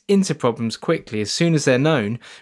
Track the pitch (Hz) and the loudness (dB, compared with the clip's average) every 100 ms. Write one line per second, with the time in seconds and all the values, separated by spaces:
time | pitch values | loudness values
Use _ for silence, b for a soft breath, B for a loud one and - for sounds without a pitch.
0 | - 196 190 151 127 113 113 - - 165 | 0 2 2 0 -2 -2 -6 -6 -4 -4
1 | - 107 104 - 170 160 143 127 147 156 | -4 -6 -4 0 2 2 2 2 2 0
2 | 104 120 B B | -2 -6 B B